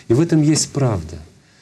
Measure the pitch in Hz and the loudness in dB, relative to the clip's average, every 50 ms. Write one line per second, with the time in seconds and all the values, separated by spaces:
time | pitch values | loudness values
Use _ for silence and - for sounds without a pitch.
0 | - - 117 131 165 165 165 156 147 151 156 143 - - - 143 139 123 107 90 | -2 0 2 2 2 2 2 2 2 2 2 0 -2 -4 -4 -2 -2 -2 -2 -4
1 | 80 80 80 80 - - - _ _ _ _ _ | -6 -10 -14 -16 -18 -20 -20 _ _ _ _ _